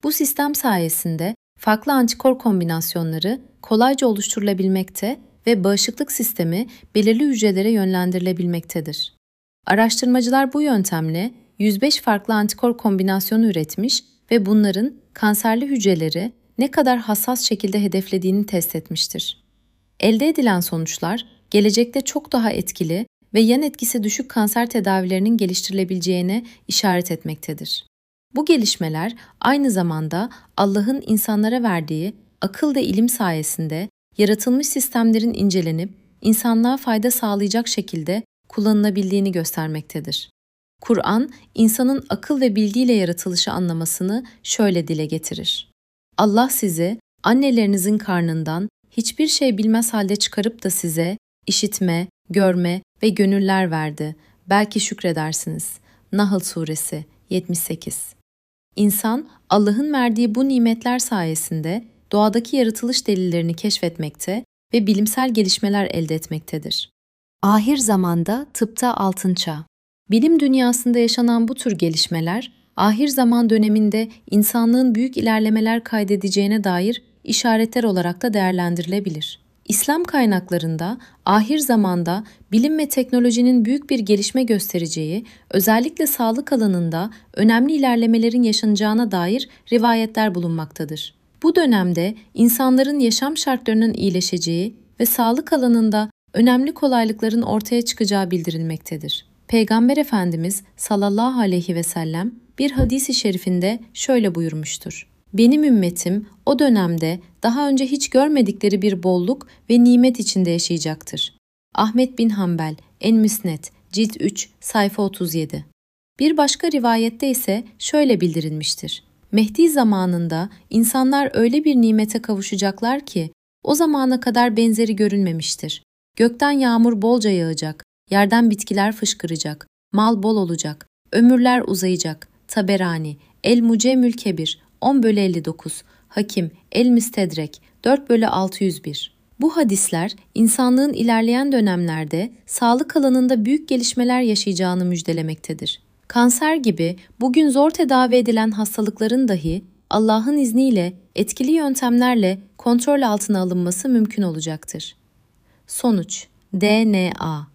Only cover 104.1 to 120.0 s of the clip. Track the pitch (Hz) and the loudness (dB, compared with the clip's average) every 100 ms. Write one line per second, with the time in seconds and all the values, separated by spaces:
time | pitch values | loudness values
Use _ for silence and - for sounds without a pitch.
104.1 | 254 208 170 165 156 151 - - - - | 2 2 -2 -4 -6 -8 -10 -12 -14 -18
105.1 | _ _ 196 233 294 302 233 175 175 175 | _ _ 4 6 6 4 4 2 -2 -2
106.1 | 196 214 _ - 269 294 220 180 170 160 | -4 -4 _ -2 2 4 4 2 0 -2
107.1 | 175 - _ 233 240 294 269 262 277 - | -4 -10 _ -2 0 0 0 0 -2 0
108.1 | 254 294 294 208 196 208 196 208 190 175 | 2 4 4 2 2 0 2 0 0 0
109.1 | 180 180 285 - _ _ 240 240 247 254 | 0 0 -4 -6 _ _ 6 8 8 6
110.1 | 247 208 190 175 170 - 170 156 156 - | 2 -2 0 0 0 -2 -4 -4 -8 -10
111.1 | 151 - _ _ _ _ - 220 233 254 | -8 -8 _ _ _ _ -2 0 2 0
112.1 | 254 233 208 180 170 156 156 _ _ 208 | 0 0 0 -2 -2 -4 -8 _ _ 2
113.1 | 226 214 214 180 156 - _ _ 196 220 | 4 4 0 -6 -6 -12 _ _ -2 -2
114.1 | - 208 202 - _ - 220 202 208 196 | -2 -4 -4 -12 _ -6 -2 -2 0 -4
115.1 | 190 180 160 156 151 151 _ _ _ _ | -4 -6 -4 -6 -8 -14 _ _ _ _
116.1 | _ 294 311 285 - 339 302 240 226 226 | _ 0 2 2 2 -2 0 2 2 0
117.1 | 226 277 247 - 202 233 _ - 302 285 | -2 -2 -2 -2 -4 -4 _ -2 2 4
118.1 | 208 175 165 156 156 151 - - - _ | 2 2 -2 -4 -6 -6 -6 -8 -12 _
119.1 | _ _ 208 214 214 330 294 233 196 | _ _ 0 0 4 2 4 2 2